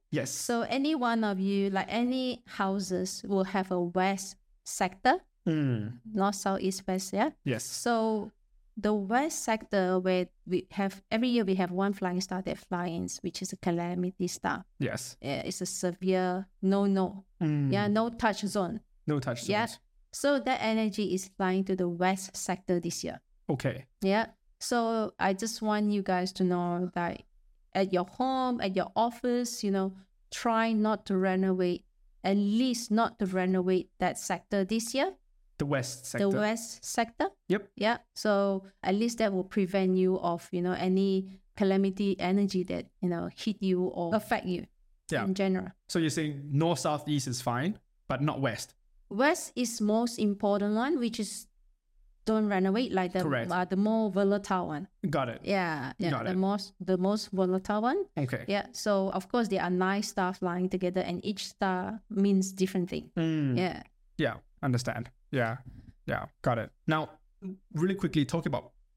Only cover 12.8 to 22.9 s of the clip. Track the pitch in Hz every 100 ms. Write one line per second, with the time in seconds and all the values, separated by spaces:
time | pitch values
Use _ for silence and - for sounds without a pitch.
12.8 | 175 170 175 - 175 - 190 185 180 170
13.8 | 175 180 180 - 180 - - - - -
14.8 | 135 107 - - 131 160 - - 180 -
15.8 | 180 175 185 185 180 185 196 _ 190 196
16.8 | 202 190 180 190 - - 156 147 139 202
17.8 | 208 214 233 233 233 196 196 202 175 220
18.8 | - _ - 147 131 120 - 208 226 -
19.8 | _ _ _ - 285 285 233 254 220 220
20.8 | 220 196 202 185 - - 185 190 190 185
21.8 | 175 170 180 190 - - - 180 - 175
22.8 | 170